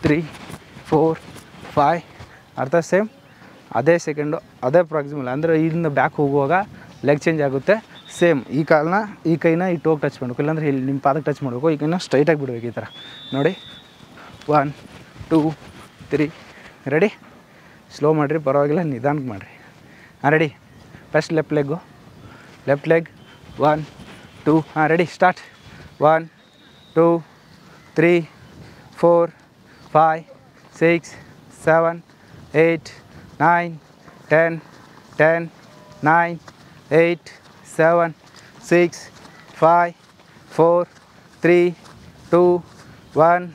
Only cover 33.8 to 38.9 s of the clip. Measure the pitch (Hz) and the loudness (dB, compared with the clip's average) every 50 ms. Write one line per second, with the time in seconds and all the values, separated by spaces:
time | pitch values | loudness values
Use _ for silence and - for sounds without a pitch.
33.8 | _ _ - _ _ - - - - - 147 156 165 165 165 160 - - - - | _ _ -20 _ _ -20 -20 -20 -4 0 2 2 2 0 -2 -6 -12 -18 -20 -20
34.8 | - - - - - - - - 151 156 165 165 170 160 - - - - - - | -20 -20 -20 -20 -20 -20 -2 2 2 2 2 0 -4 -8 -14 -20 -20 -20 -20 -20
35.8 | - - - - - 151 160 170 170 170 170 160 - - - _ - - - - | -20 -20 -16 -4 0 2 2 2 2 -2 -6 -12 -16 -20 -20 _ -20 -20 -20 -20
36.8 | - - 135 160 170 170 175 165 _ - - - _ - - - - - - - | -10 0 2 2 2 2 -2 -6 _ -20 -20 -20 _ -20 -20 -20 -20 -16 -2 0
37.8 | 160 160 170 170 170 165 151 _ _ - _ - - - - - - - 170 175 | 2 2 4 2 0 -2 -6 _ _ -20 _ -20 -20 -20 -20 -20 -4 0 2 2
38.8 | 175 170 | 2 0